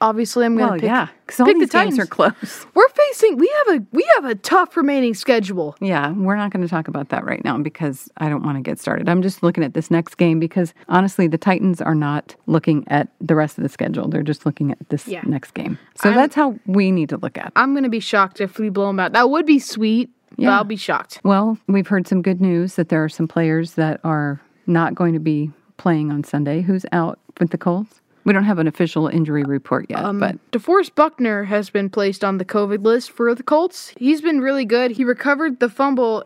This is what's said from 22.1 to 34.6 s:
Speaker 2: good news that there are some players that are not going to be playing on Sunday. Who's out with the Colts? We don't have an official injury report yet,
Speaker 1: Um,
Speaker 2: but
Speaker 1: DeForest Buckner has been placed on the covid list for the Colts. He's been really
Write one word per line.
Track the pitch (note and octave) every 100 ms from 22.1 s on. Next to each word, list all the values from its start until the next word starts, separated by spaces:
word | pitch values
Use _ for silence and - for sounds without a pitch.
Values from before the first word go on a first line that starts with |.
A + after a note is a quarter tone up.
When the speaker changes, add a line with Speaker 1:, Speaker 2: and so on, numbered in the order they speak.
| F#3+
Speaker 2:
good | F3 F3+
news | F#3+ E3+ F#3 -
that | E3
there | D#3+
are | D#3
some | - D#3+
players | - E3 D#3+ E3
that | - D#3 D3+
are | E3 D#3 D3 C#3+ - _ -
not | E3 E3
going | - F3
to | D#3+
be | D#3 D3+ D3+ - _ -
playing | F3+ D#3 D3+
on | D3
Sunday. | D3 D3 C#3+ D#3
Who's | F3+ F#3+ -
out | F3 E3 - - -
with | E3+
the | E3+
Colts? | F3+ F3 G#3+ _ _ _
We | G3+
don't | G3
have | G3+ F#3
an | D#3+
official | - E3 E3 D#3
injury | E3 D#3 D3
report | C#3 C#3 - C3 -
yet, | -
Speaker 1:
Um, | G3+ G3+
Speaker 2:
but | G3 - -
Speaker 1:
DeForest | A#3+ - F#4+ E4+
Buckner | - D4+ - A#3 G#3
has | G3+ G#3 G3+
been | G3+ G3
placed | G#3+ G3 G3
on | G3+ F#3+
the |
covid | F#3 G#3+ G3+ G#3
list | G#3+ A#3+ -
for | - A#3
the | A#3+
Colts. | - D4+ F4 - - -
He's | B3+ D#4
been | D#4+ D4
really | C4 C#4